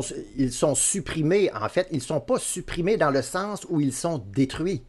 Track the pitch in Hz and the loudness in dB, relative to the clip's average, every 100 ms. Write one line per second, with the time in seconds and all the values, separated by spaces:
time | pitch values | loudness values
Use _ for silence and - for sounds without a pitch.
0 | - 139 104 120 127 - 156 131 - 196 | 2 -6 -6 0 0 2 2 4 2 0
1 | 139 165 151 202 185 107 107 - 185 151 | -2 0 2 4 2 0 0 0 0 -2
2 | - 156 - 254 - 185 - 175 175 220 | -2 -2 0 0 0 -6 -6 -2 2 4
3 | 151 135 123 180 202 202 - 165 139 123 | 4 2 0 -2 -4 -6 -2 2 2 0
4 | 170 156 98 101 135 - 170 185 | -2 -2 -2 0 0 0 -2 -4